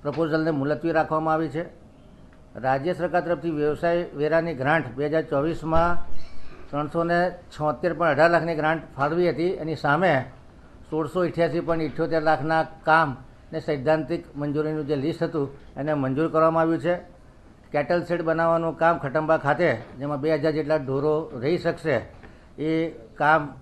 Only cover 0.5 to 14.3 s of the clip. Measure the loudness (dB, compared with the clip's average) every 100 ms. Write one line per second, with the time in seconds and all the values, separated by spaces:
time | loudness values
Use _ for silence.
0.5 | 0 0 0 0 0 2 0 2 0 0
1.5 | -6 -8 -14 -20 -20 -20 -20 -20 -20 -18
2.5 | -4 0 0 0 -2 0 0 0 -2 -2
3.5 | 0 0 0 0 0 -2 -2 2 2 0
4.5 | -2 0 0 -2 -4 -2 0 0 -2 0
5.5 | -4 2 4 6 4 4 2 2 -2 -4
6.5 | -8 -8 -6 -4 -2 2 2 2 -4 -16
7.5 | -4 -2 0 -2 2 2 6 6 4 2
8.5 | 0 0 -2 -6 -4 0 2 0 2 -2
9.5 | -2 -6 -2 0 2 4 2 -2 -14 -20
10.5 | -20 -20 -20 -6 -4 -2 0 -2 0 0
11.5 | 0 -2 -2 -2 -2 -2 0 2 2 2
12.5 | 0 0 -4 4 4 4 -4 -14 -20 -10
13.5 | -8 -4 -2 2 0 0 -6 -8